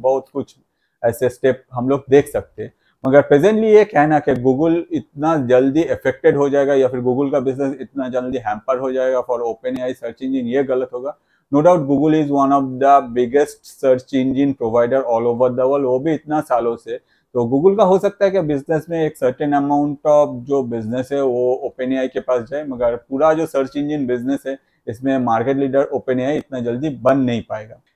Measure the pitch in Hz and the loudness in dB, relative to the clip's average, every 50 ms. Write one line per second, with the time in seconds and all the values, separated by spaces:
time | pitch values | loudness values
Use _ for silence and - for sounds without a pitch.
0 | 117 131 135 135 131 _ _ 143 123 - _ _ _ _ _ _ _ _ _ _ | -2 0 0 0 -4 _ _ -8 -8 -8 _ _ _ _ _ _ _ _ _ _
1 | - 117 117 - 131 123 - - - 135 127 131 _ _ - 123 120 131 139 139 | -2 -2 -2 0 -2 -2 -2 0 0 0 0 0 _ _ -8 -6 -2 -2 -2 -2
2 | - - 131 143 139 - - 110 - _ _ - 107 120 _ _ _ _ _ _ | 0 4 4 4 4 2 -6 -8 -8 _ _ -14 -14 -14 _ _ _ _ _ _
3 | - 135 131 143 139 143 147 143 147 202 220 214 220 220 214 208 208 202 - 147 | -4 4 4 4 6 6 4 4 4 4 2 2 4 6 6 6 6 4 2 2
4 | 147 156 156 147 143 - 127 123 120 131 131 131 156 165 165 170 165 - 170 147 | 2 4 2 0 2 0 -2 0 2 0 2 2 2 0 0 0 -2 -4 -6 -8
5 | - _ _ 143 147 160 165 156 131 117 127 127 131 135 135 156 170 135 123 - | -8 _ _ -4 -2 -2 0 0 2 4 4 4 4 4 2 0 0 0 -4 -2
6 | - 131 127 - - 165 147 143 143 143 135 143 139 139 143 135 131 123 127 127 | -2 -4 -4 2 0 2 2 2 0 2 2 0 2 2 2 2 2 2 0 -2
7 | 123 127 127 127 143 139 131 143 123 131 123 131 143 135 143 135 127 - _ 139 | -2 -2 0 0 0 0 0 -2 -2 -2 -4 -2 -4 -6 -6 -8 -12 -12 _ -8
8 | 131 127 123 127 127 127 131 127 117 107 107 107 - - 131 123 135 131 127 131 | -8 -4 -4 -6 -4 -4 -6 -6 -4 -6 -6 -6 -4 -4 -4 -2 -2 -4 -2 -2
9 | 127 131 131 127 123 - 123 117 120 117 110 - - 127 127 127 127 127 131 - | -2 0 0 -2 -2 -2 -4 -4 -2 -6 -6 -6 -6 -8 -6 -4 -6 -6 -8 -8
10 | - 117 117 _ 135 131 135 135 123 117 120 139 139 127 131 127 131 127 - 127 | -10 -12 -12 _ -6 -4 -4 -4 -4 -2 -2 -2 0 0 -2 -4 -4 -6 -8 -10
11 | 127 143 - _ _ _ _ _ _ _ 139 143 151 175 180 175 147 135 143 135 | -10 -10 -12 _ _ _ _ _ _ _ 0 4 6 6 4 4 2 0 0 2
12 | 147 156 156 156 151 143 143 139 135 135 139 143 135 131 127 127 135 139 139 139 | 2 2 2 2 0 0 0 0 2 2 2 0 0 -2 -4 0 4 6 6 6
13 | 135 120 117 123 123 117 120 143 147 147 - _ _ - - - - 135 127 127 | 4 0 -2 -2 -2 0 2 0 0 0 -4 _ _ -20 -16 -4 2 2 2 2
14 | 127 _ - 135 131 131 127 131 143 143 135 - 123 113 110 120 120 123 131 135 | 0 _ -2 -2 0 0 0 0 0 -2 -2 -2 -4 0 2 2 2 2 0 -2
15 | 131 120 117 113 117 120 120 117 127 127 123 127 127 131 139 143 139 127 127 127 | 0 0 -2 0 0 0 0 2 0 0 2 0 0 0 0 0 0 0 0 0
16 | 135 160 156 139 _ 147 151 151 147 - 127 117 117 117 117 117 _ 113 117 131 | 0 -2 -4 -4 _ -4 -4 -4 -2 0 -2 0 0 -2 -4 -6 _ -12 -12 -12
17 | _ _ _ _ _ _ _ 127 120 117 127 139 160 190 196 202 214 180 185 190 | _ _ _ _ _ _ _ -2 -2 0 0 2 2 2 4 4 4 4 4 2
18 | - 202 202 _ 202 196 185 196 170 147 151 139 135 - 160 156 147 - 170 165 | 2 -2 -2 _ -2 0 0 0 -2 0 -4 -4 -2 -2 -2 -2 -2 -4 -4 -2
19 | 160 151 151 - 139 127 127 - 156 147 143 143 143 143 143 143 147 147 147 139 | -2 -4 -4 -2 -2 -2 -2 -2 -2 0 0 0 0 2 0 0 0 -2 -4 -4
20 | _ 156 147 147 147 131 131 123 120 131 139 139 131 117 117 117 110 107 120 127 | _ 2 4 4 4 2 -2 -10 -6 -2 -2 -2 0 -2 -4 -6 -6 -4 -4 -4
21 | 127 - 143 139 139 135 120 123 123 127 127 131 139 123 - - 127 127 131 131 | -4 -2 -2 0 0 0 0 0 2 0 0 0 -4 -10 -6 -6 -4 -2 -2 -2
22 | 131 131 - 123 - - 127 123 113 110 131 147 156 143 131 120 123 117 120 120 | -2 -4 -4 -6 -2 -2 -2 -2 -2 -4 -8 -8 -6 -8 -6 -2 -2 -2 -2 -2
23 | - _ 135 135 147 160 160 160 165 156 - 139 135 127 - 143 143 147 151 151 | -8 _ -2 2 2 2 2 2 -2 -2 -2 -4 -4 -2 -4 -6 -4 -4 -4 -4
24 | 139 123 123 123 120 131 139 139 - 135 135 - _ _ _ _ _ - 113 110 | -2 -2 -4 -4 -2 -4 -6 -4 -6 -8 -10 -10 _ _ _ _ _ -12 -12 -6
25 | 127 135 135 135 123 120 - 123 120 131 139 139 139 135 127 139 143 - 143 127 | -4 -2 -2 0 0 0 0 0 0 0 0 0 -2 0 0 0 0 0 -4 -6
26 | - - 127 127 127 135 151 147 - _ 135 127 117 120 117 123 143 156 135 123 | -2 -2 -2 -2 0 -2 -4 -4 -6 _ -8 -6 -4 -4 -4 -4 -4 -6 -6 -2
27 | 113 127 135 139 131 123 120 113 95 _ 110 110 110 110 - - _ _ _ | 0 2 2 2 2 0 -2 -4 -6 _ -10 -12 -12 -16 -20 -20 _ _ _